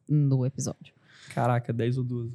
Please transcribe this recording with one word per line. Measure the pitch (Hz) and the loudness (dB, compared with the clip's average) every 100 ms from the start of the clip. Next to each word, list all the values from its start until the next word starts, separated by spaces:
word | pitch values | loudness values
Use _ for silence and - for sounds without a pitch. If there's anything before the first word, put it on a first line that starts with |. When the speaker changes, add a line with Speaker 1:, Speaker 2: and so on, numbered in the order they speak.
| - | 0
Speaker 1:
no | 151 139 135 127 | 2 4 4 0
episódio. | - - - - _ _ - - | -2 -8 -8 -18 _ _ -20 -10
Speaker 2:
Caraca, | - 120 120 120 | -2 2 2 0
dez | 117 120 131 | -2 -2 -2
ou | |
doze. | 123 123 117 | -4 -6 -8